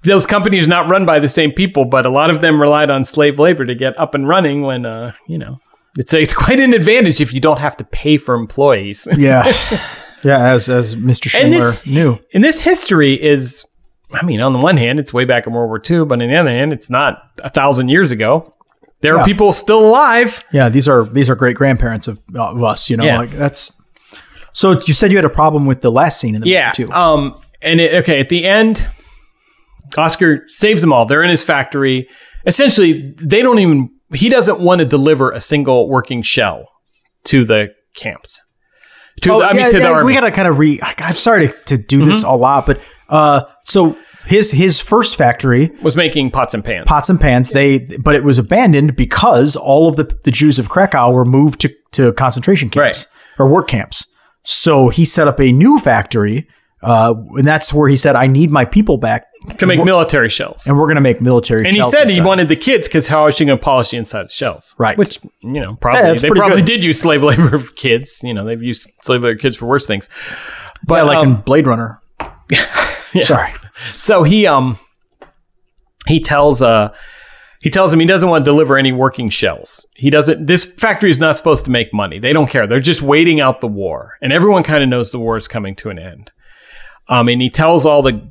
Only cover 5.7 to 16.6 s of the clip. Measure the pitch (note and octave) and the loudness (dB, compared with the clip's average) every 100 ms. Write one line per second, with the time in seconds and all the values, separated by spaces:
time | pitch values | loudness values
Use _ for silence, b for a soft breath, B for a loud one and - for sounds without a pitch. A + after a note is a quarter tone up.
5.7 | _ _ - B2+ D#3+ D#3 - - C4 C4 | _ _ -8 -2 0 0 0 2 2 4
6.7 | A#3 E3 A#3 G3+ D3+ D3 C3 D#3 C#3 D3 | 2 2 2 2 0 -2 0 0 0 -4
7.7 | - - - D3 D3+ - A#2+ A2+ - C#3+ | -8 -10 -6 0 -2 0 -4 -4 0 2
8.7 | A2+ G2+ G#2 - D3 C#3 B2+ F3+ E3+ - | 2 -2 -10 -4 0 2 4 2 0 -4
9.7 | G#3+ B B B B C#3 C#3 B2 B2+ A#2+ | -8 B B B B 0 2 2 2 0
10.7 | B2 A2+ A2+ B2 B2 - A3+ C#4+ E4+ A#2+ | -2 -2 -4 -2 -2 -2 0 2 2 2
11.7 | A2 - C#3+ D#3+ A#2 _ - C#4 D#4 - | -2 -2 0 0 -2 _ 2 2 2 0
12.7 | F4+ - F3 C#3+ C3+ D3+ C#3+ B2+ - - | 0 0 2 2 2 0 0 -2 -12 -16
13.7 | _ _ _ _ C3 F3 A2+ B2 B2+ D3+ | _ _ _ _ -8 -4 -2 -2 0 0
14.7 | E3+ A#2 C#3 C#3 B2 B2+ B2 A#2 A#2 A#2 | 0 0 -2 -4 -4 0 -2 -2 -6 -4
15.7 | A2 - E3+ D3+ A#2+ A#2+ D3+ D#3 A#2+ | -6 -2 -2 0 -2 0 0 0 0